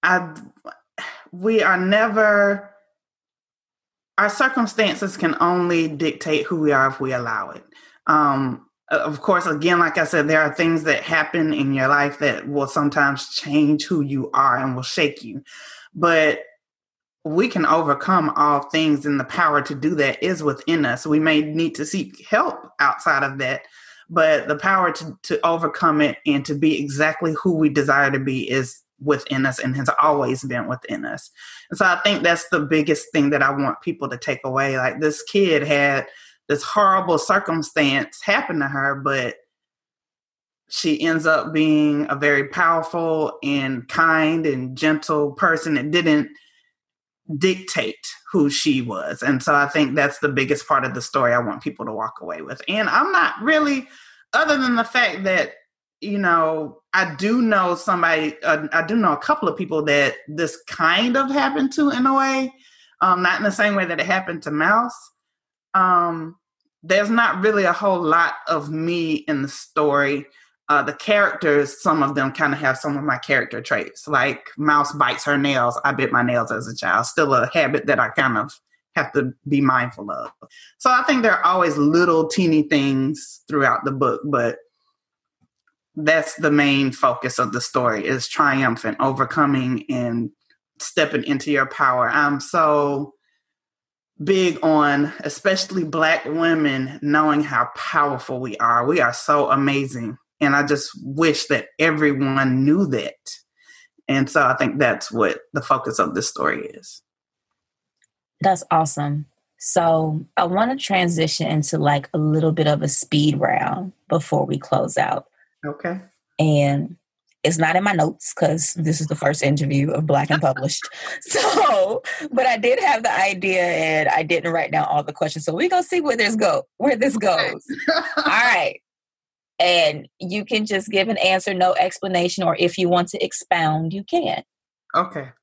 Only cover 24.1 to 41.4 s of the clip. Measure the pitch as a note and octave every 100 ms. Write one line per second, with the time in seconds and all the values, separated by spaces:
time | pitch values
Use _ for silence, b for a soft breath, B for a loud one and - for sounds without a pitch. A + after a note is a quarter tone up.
24.1 | E3 D#3+ D3+ - D3 F3 F#3+ F3+ - D#3+
25.1 | - - D3+ E3+ E3 E3 - E3 D3+ D3
26.1 | A#2 - C#3+ C3+ C#3+ D#3 D#3 C#3+ C3+ D#3
27.1 | D#3 E3 D#3+ F#3+ D#3+ D#3 C#3 C#3 C#3 C#3
28.1 | C#3 C3+ C3 G2 C3+ B2 - _ _ C#3
29.1 | C#3 - C3+ C3+ B2+ B2+ C3+ B2 - D3+
30.1 | D3 B2+ C3 C3+ B2 - B2+ - G2 -
31.1 | - - B B B B F#3 F#3+ F3 G#3
32.1 | G3 E3 E3 - E3+ C#3+ D#3 D3+ D3 -
33.1 | D#3+ C#3+ C#3+ C#3 C#3 C#3 - - - C3+
34.1 | A#2+ - B2+ C3 A#2 C#3 C3 B2+ - D3+
35.1 | D3+ - G3+ F#3+ D3+ D3 C#3+ C#3+ C#3 -
36.1 | B B B _ D3 - G#3 G3 F#3+ F#3
37.1 | D#3+ - G3 G3 E3 D3+ - C#3+ C#3 D3
38.1 | - - G3+ - E3 C#3 C#3 C#3 C#3 C3+
39.1 | C3+ A#2+ - _ _ _ _ _ _ _
40.1 | _ _ _ _ _ _ - E3 D3+ E3
41.1 | D#3+ D#3+ D#3